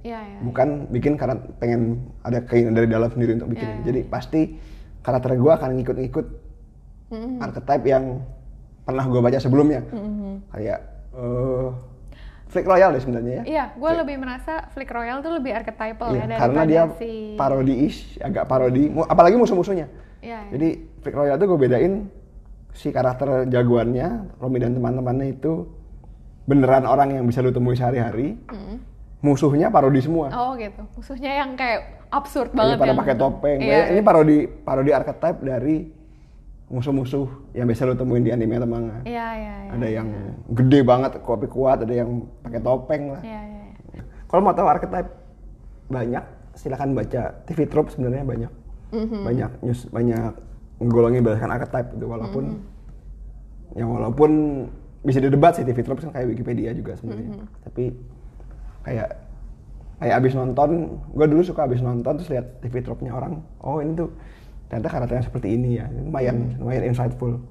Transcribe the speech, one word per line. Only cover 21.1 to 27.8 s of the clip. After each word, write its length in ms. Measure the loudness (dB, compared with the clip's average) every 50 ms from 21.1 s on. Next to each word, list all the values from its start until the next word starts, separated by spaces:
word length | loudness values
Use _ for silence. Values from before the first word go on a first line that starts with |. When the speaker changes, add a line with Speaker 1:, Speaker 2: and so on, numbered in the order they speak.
| -2
Speaker 2:
Royal 200 | 0 2 2 2
tuh 120 | 2 4
gue 120 | 4 6 4
bedain 340 | 6 4 6 4 4 4 2 0 -4 -10 -14 -18 -20 -20 -20 -20 -20 -20 -20 -20 -18 -18
si 180 | -18 -6 -6 -4
karakter 560 | 0 2 0 0 0 0 0 0 2 2 2
jagoannya, 880 | 2 2 4 4 6 4 4 4 2 0 0 0 -2 -4 -6 -8 -12 -12
Romi 200 | -8 -4 -2 0 0
dan 140 | 0 0 0
teman-temannya 540 | 0 0 -2 -2 -2 -2 -2 -2 0 -2 -4
itu 420 | -4 -2 -2 -2 -2 -2 -6 -10 -14 -20 -20 -20 -20 -20 -20 -20 -20 -20 -20 -20 -20 -8 0
beneran 400 | 4 6 6 8 8 6 6 6
orang 320 | 4 4 4 4 2 2
yang 80 | 0 0
bisa 160 | 0 2 2
lu 160 | 2 2 2
temui 240 | 2 2 2 2
sehari-hari, 560 | 2